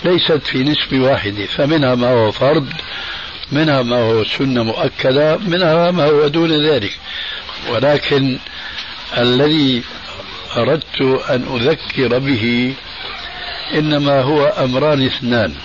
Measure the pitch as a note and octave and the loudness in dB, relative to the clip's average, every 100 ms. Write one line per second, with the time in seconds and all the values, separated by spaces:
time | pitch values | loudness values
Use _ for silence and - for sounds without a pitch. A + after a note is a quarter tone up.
0 | E3+ F3 - D#3+ - C3+ C3+ D3 - C3+ | 2 0 2 0 0 -2 0 0 0 2
1 | C3 C3 G2+ G2+ G2 - C#3+ D#3+ C3+ B2 | 2 2 0 -6 -6 -2 0 2 2 2
2 | A#2+ B2+ A2 G2 B2+ D#3 C3 - - - | 4 4 4 2 2 2 0 -8 -10 -12
3 | - - - - - C#3 D#3+ C3+ A#2+ A#2+ | -10 -12 -12 -16 -4 0 2 2 2 2
4 | A2+ A2+ G#2 - C#3 B2 A2+ A2+ D3 - | 2 2 0 0 0 0 0 0 -2 0
5 | C3+ C3+ D3+ D#3 G3 E3+ F3 D#3+ E3+ F3+ | 2 4 4 2 0 0 2 4 2 2
6 | D3 D3 D3 D#3 E3 D#3 D3+ C#3+ G2+ - | 4 4 4 2 2 2 2 2 0 -8
7 | - - - - - - - A#2 C3+ D3 | -12 -12 -10 -12 -12 -12 -4 0 2 2
8 | - C#3+ C3+ B2+ - - - - - - | 2 2 2 -2 -8 -14 -14 -12 -14 -14
9 | - - A#2+ B2 D3+ D#3 C3+ B2 B2 - | -8 0 2 4 2 2 2 0 -4 -14
10 | - - - - - - A#2 D#3 - - | -14 -14 -14 -14 -8 -2 0 0 -2 -2
11 | C3+ C3 - C3+ C#3 C3 A#2+ D#3+ - - | 2 2 0 -2 -2 -2 0 0 -4 -2
12 | B2 B2 C3+ B2+ A2+ A#2+ B2+ C3 - - | 0 2 2 0 0 0 0 -4 -12 -14
13 | - - - - - - - - D3+ D3 | -14 -12 -14 -12 -12 -12 -4 -2 0 0
14 | C#3+ C#3 B2+ D3+ C#3+ - C3 B2+ D3+ D3 | 2 2 2 2 2 2 0 2 2 2
15 | C3 - A#2+ A#2+ G2 C#2+ | 0 -2 0 0 0 -4